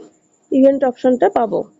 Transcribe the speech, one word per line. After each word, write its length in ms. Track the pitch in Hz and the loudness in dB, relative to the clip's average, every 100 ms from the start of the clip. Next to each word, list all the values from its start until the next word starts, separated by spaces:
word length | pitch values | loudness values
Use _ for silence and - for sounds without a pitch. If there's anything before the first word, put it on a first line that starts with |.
| - _ _ _ _ | -4 _ _ _ _
ইভেন্ট 320 | 269 269 277 | 2 2 2
অপশনটা 460 | 262 247 254 247 381 | -2 -2 -2 0 0
পাবো। 340 | 330 220 170 - _ | -2 -4 -4 -8 _